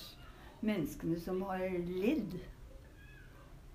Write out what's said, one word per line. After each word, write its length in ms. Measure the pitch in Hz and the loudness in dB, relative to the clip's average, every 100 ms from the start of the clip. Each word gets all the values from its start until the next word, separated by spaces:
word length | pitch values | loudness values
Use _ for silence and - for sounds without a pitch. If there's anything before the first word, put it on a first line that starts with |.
| - - - - - - | -8 -12 -14 -14 -14 -2
menneskene 600 | 214 208 143 - 170 170 | 2 4 4 2 2 2
som 240 | 185 185 | 2 0
har 180 | 196 185 185 180 | 2 2 2 2
lidd. 600 | 175 185 208 311 180 180 - - - - - - - - - - - - - | 2 4 6 6 4 -2 -6 -10 -12 -12 -14 -14 -14 -14 -14 -14 -14 -14 -14